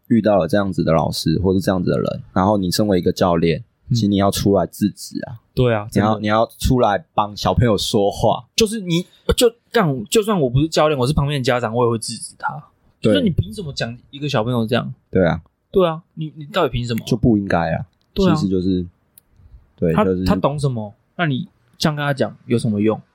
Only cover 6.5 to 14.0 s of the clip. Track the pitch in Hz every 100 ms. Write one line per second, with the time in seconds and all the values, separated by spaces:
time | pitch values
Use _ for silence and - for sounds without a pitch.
6.5 | - - 127 113 95 - - 104 104 92
7.5 | 92 120 98 - 110 101 - 110 90 -
8.5 | - 220 226 180 170 180 _ - - 240
9.5 | - _ - 170 131 208 226 208 202 131
10.5 | 127 156 160 156 147 123 151 139 147 123
11.5 | 123 117 117 117 117 - 113 - - -
12.5 | 143 - _ _ _ 226 294 233 143 180
13.5 | 214 160 131 117 123